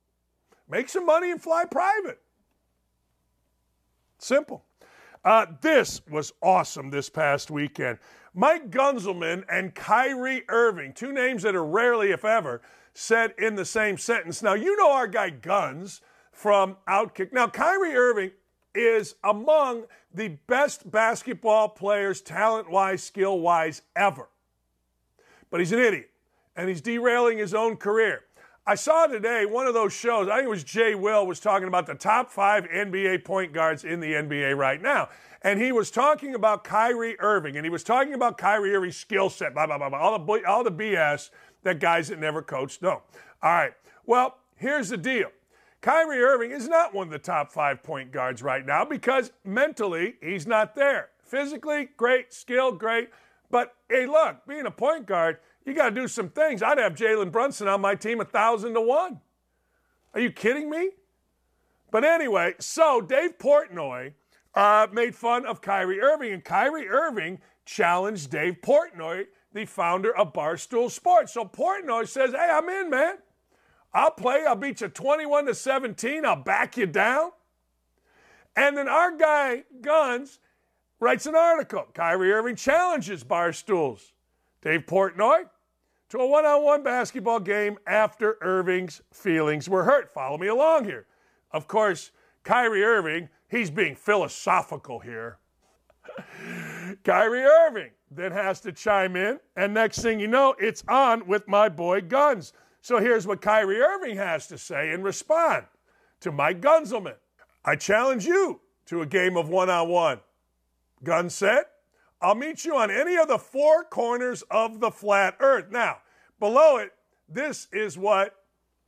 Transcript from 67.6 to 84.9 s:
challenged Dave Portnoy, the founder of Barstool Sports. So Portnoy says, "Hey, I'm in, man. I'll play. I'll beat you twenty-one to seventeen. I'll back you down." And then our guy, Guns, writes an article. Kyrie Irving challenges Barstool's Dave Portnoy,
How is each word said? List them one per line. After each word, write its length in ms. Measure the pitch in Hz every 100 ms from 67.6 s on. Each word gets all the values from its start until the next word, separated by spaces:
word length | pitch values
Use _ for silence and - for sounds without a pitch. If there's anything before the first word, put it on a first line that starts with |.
| -
challenged 640 | - 170 180 196 208 139
Dave 320 | 151 170 170
Portnoy, 640 | 190 285 339 175 160 180 202 _ _
the 140 | 208 214
founder 500 | - 170 185 214 190
of 160 | 185
Barstool 580 | 170 151 170 - 233 240
Sports. 440 | - 349 359 226
So 100 | 233
Portnoy 640 | 202 - 330 403 320 226 226
says, 240 | 269 262
"Hey, 180 | 269 349
I'm 180 | 311 330
in, 180 | 381 359
man. 300 | 262 330 392 _ _ _ _ _ _ _
I'll 180 | 202 294
play. 360 | - 247 277 302
I'll 100 | 208
beat 240 | 277 -
you 80 | 202
twenty-one 560 | - 262 302 302 294 285
to 80 |
seventeen. 720 | 208 262 269 254 - 233 311
I'll 120 | 269 156
back 420 | 131 202 247 247
you 80 | 190
down." 460 | 190 214 277 349 - _ _ _ _ _ _ _ _ _ _ _ -
And 180 | 285
then 140 | 285 269
our 260 | 302 349
guy, 500 | 320 311 294 277 247 - 254
Guns, 560 | 285 311 269 240 277 - _ _ _ _ _ _
writes 280 | 233 254 302
an 100 | 320
article. 520 | 339 330 - 190 -
Kyrie 400 | - 170 185 185
Irving 240 | 214 233 226
challenges 640 | 262 320 359 302 175 175
Barstool's 920 | 120 170 170 - - 180 143 104 _ _ _ _ _ _
Dave 240 | 151 160
Portnoy, 580 | -